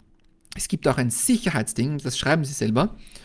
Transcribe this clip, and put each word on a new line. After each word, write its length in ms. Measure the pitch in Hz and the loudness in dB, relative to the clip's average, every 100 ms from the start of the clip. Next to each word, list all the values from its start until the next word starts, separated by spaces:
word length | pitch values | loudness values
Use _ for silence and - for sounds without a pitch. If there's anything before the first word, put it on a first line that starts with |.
| _ _ _ _ - - | _ _ _ _ -12 -8
es 100 | - | -4
gibt 220 | - 143 | 0 0
auch 100 | 131 | 2
ein 120 | 123 | 2
Sicherheitsding, 880 | - - 233 180 117 110 - 131 147 | 2 2 2 0 -2 -2 -2 -2 -2
das 200 | 127 - | -4 -2
schreiben 260 | 135 165 | 2 2
sie 80 | 139 | 0
selber. 440 | 143 110 113 208 - - - | -2 0 2 0 -2 -18 -20